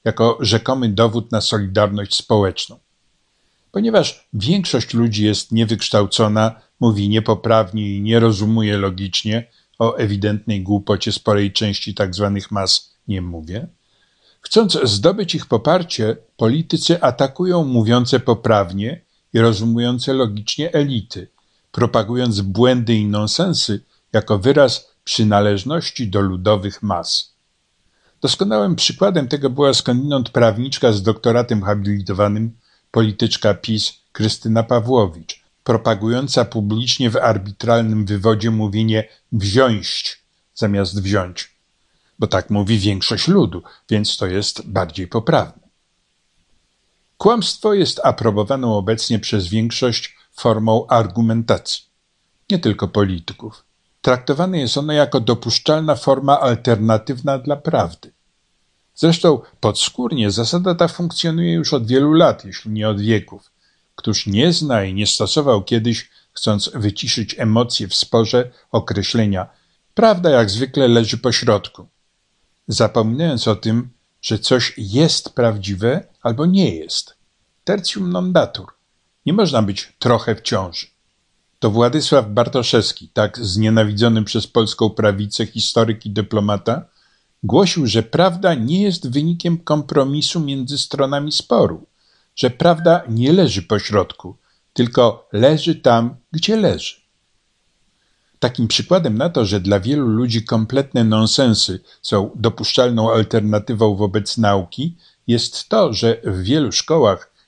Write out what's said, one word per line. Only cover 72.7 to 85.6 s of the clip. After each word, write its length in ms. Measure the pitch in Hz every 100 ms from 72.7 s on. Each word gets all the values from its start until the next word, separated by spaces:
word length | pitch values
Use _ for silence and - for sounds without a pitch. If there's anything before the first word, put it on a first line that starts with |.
| 110 110 117 110 123 170 123 -
o 80 | 104
tym, 340 | 113 113 123 - _ _
że 160 | - 110
coś 360 | - 127 117 -
jest 540 | 104 107 160 - -
prawdziwe 760 | - 117 107 98 95 113 143 - _
albo 240 | 120 113 165
nie 300 | 196 156 82
jest. 380 | 78 - - _ _ _ _ _
Tertium 460 | - 202 - - 185
non 220 | 180 180
datur. 340 | 175 113 - 90 - _ _ _ _ -
Nie 60 |
można 300 | 190 190 131
być 300 | 101 98 - _
trochę 360 | 120 117 -
w 80 | 107
ciąży. 440 | - 107 92 - - _ _ _ _ _ _ _
To 120 | 113
Władysław 580 | 107 120 151 139 143 107
Bartoszewski, 800 | 104 120 131 120 123 104 - -
tak 300 | - 107 -
znienawidzony 840 | 113 92 110 110 107 104 117 113
przez 220 | 104 117 -
polską 440 | 120 110 - 113
prawicę 560 | - 107 98 104 - 110
historyk 600 | 117